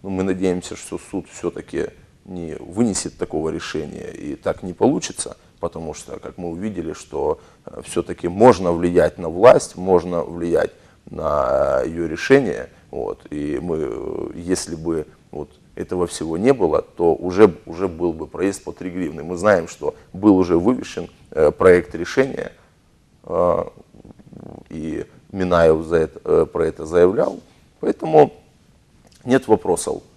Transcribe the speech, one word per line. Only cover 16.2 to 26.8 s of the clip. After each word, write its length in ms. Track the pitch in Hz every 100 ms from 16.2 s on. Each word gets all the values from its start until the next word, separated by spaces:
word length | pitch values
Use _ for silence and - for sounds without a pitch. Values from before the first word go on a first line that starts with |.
| 80 82
не 140 | 117
было, 300 | 135 85 76
то 320 | - - 85
уже, 380 | 78 90 90 107 80 -
уже 220 | 82 95
был 240 | 82 87
бы 140 | 80 76
проезд 380 | 78 95 98
по 80 | -
три 180 | 80 90
гривны. 320 | 87 82 78
Мы 120 | 80 90
знаем, 320 | 101 95 82
что 260 | - 73 - -
был 240 | 90 104 92
уже 200 | 87 85
вывешен, 500 | 95 127 - - 85 - -
э, 180 | - 76
проект 440 | - 92 90 87
решения, 580 | 82 87 - 131 - - - _ _ _ _ _ _
э, 400 | - 85 90 - - - - - - - - - - - _
и 360 | 78 78 - - - _
Минаев 520 | 98 90 87 82 80
за 120 | 80 85
это, 240 | 78 -
э, 220 | - 82 78
про 200 | 82 80
это 200 | 80